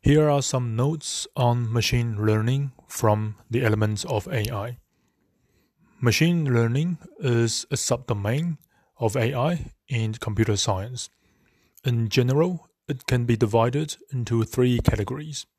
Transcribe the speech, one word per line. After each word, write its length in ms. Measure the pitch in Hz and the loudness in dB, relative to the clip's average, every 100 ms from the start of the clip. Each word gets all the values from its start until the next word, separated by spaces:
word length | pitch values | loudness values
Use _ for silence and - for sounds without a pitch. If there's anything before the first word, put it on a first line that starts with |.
Here 260 | 131 151 151 | 6 6 4
are 140 | 143 | 2
some 340 | 131 131 120 | 0 -2 -2
notes 520 | 110 139 160 - - - | -2 -2 -2 -8 -10 -8
on 360 | - 120 120 117 | 0 2 2 0
machine 440 | 117 107 123 117 | 0 2 0 0
learning 560 | 104 107 107 113 135 139 - _ | 0 2 2 2 0 -2 -8 _
from 480 | - 113 104 107 104 _ | 0 2 2 0 -8 _
the 120 | 113 | 0
elements 400 | 113 107 107 104 | 2 2 0 -2
of 240 | - 110 - | -2 -4 -2
A 220 | 135 107 | -4 -2
I. 300 | 107 110 123 _ _ _ _ _ _ _ _ _ _ _ _ | -4 -8 -12 _ _ _ _ _ _ _ _ _ _ _ _
Machine 440 | 123 107 165 170 | 0 4 2 2
learning 520 | 147 120 117 131 170 165 - - | 2 2 2 0 -2 -4 -10 -6
is 480 | 147 117 117 - - | 0 2 2 -2 -6
a 60 | |
subdomain 840 | 143 - 120 - 104 101 131 170 151 _ _ _ | -6 -2 -2 -2 -4 -2 -2 -4 -6 _ _ _
of 200 | _ 113 | _ -2
A 200 | 127 117 | 0 0
I 380 | 131 147 175 - - _ | 0 -2 -2 -6 -16 _
and 280 | 120 110 110 | -4 -2 -4
computer 380 | - 104 113 104 | -6 0 0 0
science. 520 | - 95 107 127 - _ _ _ _ _ _ _ | -2 -4 -6 -12 -14 _ _ _ _ _ _ _
In 260 | 131 117 113 | -2 0 0
general, 580 | 127 123 139 175 175 _ _ - | 0 2 0 0 -4 _ _ -10
it 180 | 135 | -10
can 220 | - 127 120 | -2 -2 0
be 100 | 113 | 2
divided 600 | 113 113 120 135 156 - - | 2 4 2 0 -6 -10 -8
into 320 | 131 117 117 | -6 -2 -2
three 360 | 110 - 127 120 | 0 2 2 4
categories 680 | - 104 101 139 156 143 - | 2 0 -4 -8 -10 -12 -14